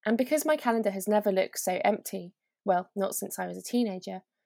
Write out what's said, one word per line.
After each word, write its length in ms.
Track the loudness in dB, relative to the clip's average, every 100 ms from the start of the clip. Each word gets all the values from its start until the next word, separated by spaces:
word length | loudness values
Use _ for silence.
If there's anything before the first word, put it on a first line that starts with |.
and 140 | 0 0
because 260 | 2 2
my 120 | 2 2
calendar 340 | 2 2 0
has 160 | -2 2
never 240 | 4 4
looked 300 | 2 0 -2
so 200 | -2 2
empty, 480 | 2 0 -4 -10 -10 _ _ _
well, 260 | 0 0 0 -4
not 180 | -4
since 240 | -4 -8 -6
I 80 | -8
was 100 | -8
a 60 |
teenager, 600 | -4 0 0 -2 -8 -12 _ _